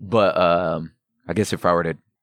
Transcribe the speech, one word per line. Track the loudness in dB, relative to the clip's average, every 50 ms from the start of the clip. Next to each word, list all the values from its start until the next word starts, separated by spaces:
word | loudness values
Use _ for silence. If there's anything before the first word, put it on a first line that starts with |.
But, | -6 -2 0 2 2 2 2
um, | 2 2 2 2 2 0 -2 -4 -4 -6 -10 _ _ _ _ _ _ _
I | -6 -4
guess | -2 -2 -2 -4
if | -2 0
I | 0 2
were | 0 0
to | -2 -6 -8 _ _ _ _